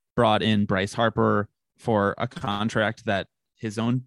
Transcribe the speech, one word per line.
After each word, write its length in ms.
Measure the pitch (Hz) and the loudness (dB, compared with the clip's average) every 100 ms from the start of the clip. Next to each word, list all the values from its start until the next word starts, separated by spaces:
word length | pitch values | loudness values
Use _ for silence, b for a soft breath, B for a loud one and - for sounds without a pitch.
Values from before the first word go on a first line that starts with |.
| _ | _
brought 280 | - 113 107 | 2 4 4
in 240 | 98 107 101 | 2 2 2
Bryce 260 | 95 98 | 0 -2
Harper 560 | - 113 113 110 104 101 _ _ _ | 0 0 2 2 0 -2 _ _ _
for 360 | - 107 101 - | -2 2 2 -2
a 100 | 127 | -6
contract 800 | 170 98 104 110 117 104 - 113 | -6 -6 -4 -2 0 -2 -2 -4
that 200 | 98 85 _ _ _ | -4 -6 _ _ _
his 220 | 113 107 | -10 -4
own 260 | 113 127 | -2 -2